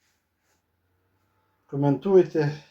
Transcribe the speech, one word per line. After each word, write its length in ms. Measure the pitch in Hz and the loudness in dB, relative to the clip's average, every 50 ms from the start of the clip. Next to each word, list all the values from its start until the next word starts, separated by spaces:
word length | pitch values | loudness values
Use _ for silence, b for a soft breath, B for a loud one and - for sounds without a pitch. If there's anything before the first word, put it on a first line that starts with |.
| _ _ _ _ _ _ _ _ _ _ _ _ _ _ _ _ _ _ _ _ _ _ _ _ _ _ _ _ _ _ _ _ _ | _ _ _ _ _ _ _ _ _ _ _ _ _ _ _ _ _ _ _ _ _ _ _ _ _ _ _ _ _ _ _ _ _
Коментуйте, 920 | - 147 139 143 143 139 139 - 196 190 185 175 - - 160 147 147 147 B B B | -12 -8 -2 -2 -2 -2 -2 -2 2 2 2 2 2 -2 -4 -4 -4 -6 B B B